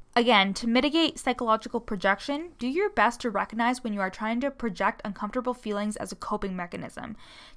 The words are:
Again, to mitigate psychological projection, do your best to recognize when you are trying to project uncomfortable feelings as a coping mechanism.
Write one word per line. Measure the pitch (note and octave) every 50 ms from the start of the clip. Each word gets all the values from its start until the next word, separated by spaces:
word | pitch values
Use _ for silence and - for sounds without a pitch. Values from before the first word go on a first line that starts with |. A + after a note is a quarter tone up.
| - - -
Again, | - A#3+ A#3 A3+ G3+ F#3+ G3 G3
to | - -
mitigate | A3+ A3+ B3+ C4 D4 C#4 E4 E4 C#4+ - -
psychological | - C4 B3 - B3 A3+ A3 A3 - - - A#3
projection, | - - A3 F#3+ - G3 G3 G3+ - - C#4+ D4 E4+ F4 - -
do | A#3+ B3+
your | C#4 F4 G4+ G#4
best | G4+ - G#3 A#3 B3 -
to | - A#3+
recognize | G3+ G3 F#3+ - - A3 A#3 A#3+ B3+ B3+
when | - A#3 G#3
you | G3+
are | F#3+ F#3+
trying | F#3+ - G#3+ A3 A#3 A#3+
to | C4+ C#4
project | C#4 C4+ A#3+ A3+ F3 - G3 G3+ A3+ - -
uncomfortable | G#3+ G3 - G#3+ G#3 - B3+ A#3 B3 B3
feelings | - - G#3+ G#3 G3+ G#3 G#3+ G#3+
as | - G#3 F#3+
a | G3+
coping | - - - G#3+ G3+ - G3 F#3
mechanism. | F3+ F3 F3 - F#3+ D#3 - - - - - G#3+ - - - - - - - -